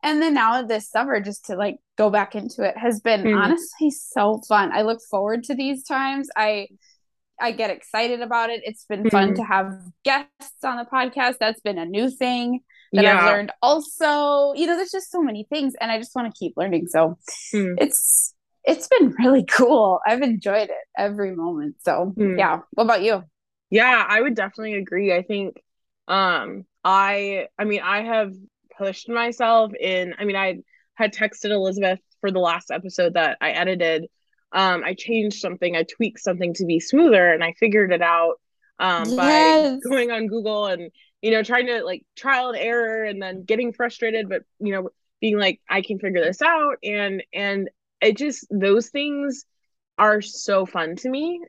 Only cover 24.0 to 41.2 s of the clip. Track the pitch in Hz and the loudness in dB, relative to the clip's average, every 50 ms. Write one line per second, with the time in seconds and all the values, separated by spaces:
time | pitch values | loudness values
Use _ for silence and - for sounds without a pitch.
24 | 196 170 208 214 247 294 233 214 196 196 _ - 220 220 208 196 190 185 - 185 | 2 2 2 2 2 0 0 -2 -4 -6 _ -10 -10 -6 -6 -6 -6 -4 -4 -2
25 | 202 196 175 175 185 - 214 202 196 185 - - _ _ _ _ _ _ _ _ | 0 2 0 0 0 -2 -6 -4 -4 -6 -10 -14 _ _ _ _ _ _ _ _
26 | _ - 185 196 190 185 175 147 110 - - - - _ _ _ _ 180 190 196 | _ -2 0 2 2 2 0 0 -4 -6 -10 -14 -16 _ _ _ _ 2 4 4
27 | 196 196 202 202 202 196 196 190 147 - _ - 208 214 208 196 - 180 202 208 | 4 2 0 -2 -4 -4 -4 -4 -6 -8 _ -6 -4 -2 -2 -2 -2 -2 -2 -2
28 | 220 226 233 220 214 196 190 190 190 - _ _ _ _ - - 196 196 190 - | -2 -2 0 0 0 -2 -6 -16 -20 -20 _ _ _ _ -12 -8 -6 -6 -6 -8
29 | - - 233 233 233 233 233 - 247 226 226 226 220 214 208 - - 185 185 185 | -10 -8 -6 -4 -4 -4 -2 -2 2 4 4 4 4 2 -2 -6 -4 -2 -2 -2
30 | 185 180 170 - 208 208 196 196 196 190 180 - - _ _ _ _ _ _ - | -4 -6 -8 -6 -6 -4 -2 -2 -2 -4 -4 -6 -14 _ _ _ _ _ _ -2
31 | 226 208 208 - 220 214 - - - 208 208 202 190 190 185 202 196 185 185 190 | -2 -2 0 -2 -4 -4 -4 -6 -4 -2 0 0 0 -2 -2 0 0 0 0 -2
32 | _ _ _ _ - 202 190 185 180 170 170 175 - - 135 165 180 190 - - | _ _ _ _ -6 -2 0 0 0 0 0 -2 -6 -8 -8 -8 -8 -8 -2 -2
33 | 180 170 170 175 160 147 127 - - 156 - - 175 185 190 180 170 165 160 156 | -2 0 2 2 2 2 0 -2 -4 -2 -2 -2 -2 -2 0 0 0 0 0 -2
34 | 151 - _ _ _ _ _ _ _ _ - 190 190 185 180 175 - 170 190 - | -4 -8 _ _ _ _ _ _ _ _ 0 2 2 2 2 0 -2 -6 -8 -8
35 | - - 233 226 208 208 202 - - 185 180 185 180 175 175 165 165 - - _ | -6 -4 -2 -2 -2 -2 -4 -6 -8 -8 -6 -4 -4 -2 -2 -2 -4 -4 -4 _
36 | 226 208 226 - - 202 180 175 180 175 170 - 190 170 165 165 - - - 285 | -4 -4 -4 -6 -4 -4 -4 -2 -4 -4 -4 -4 -2 0 0 0 0 2 4 6
37 | 339 320 226 190 180 175 165 160 165 165 170 _ 226 226 202 214 202 185 180 165 | 6 8 8 8 8 6 6 4 0 -2 0 _ 0 2 4 2 2 2 2 2
38 | 170 170 170 170 165 165 165 - _ _ _ _ _ _ _ - 175 185 180 170 | 2 2 2 2 2 0 -2 -4 _ _ _ _ _ _ _ -2 0 0 0 0
39 | - 220 247 254 269 285 302 311 311 320 311 311 311 277 262 262 - 247 269 262 | -2 -2 0 2 4 4 6 6 6 6 6 6 4 2 0 -4 -4 -2 0 0
40 | 240 240 233 220 226 208 202 233 202 214 214 208 208 202 185 170 170 165 _ _ | 0 0 -2 -4 -4 -4 -4 -4 -4 -4 -2 -2 -2 -2 -4 -6 -8 -14 _ _
41 | _ _ _ _ | _ _ _ _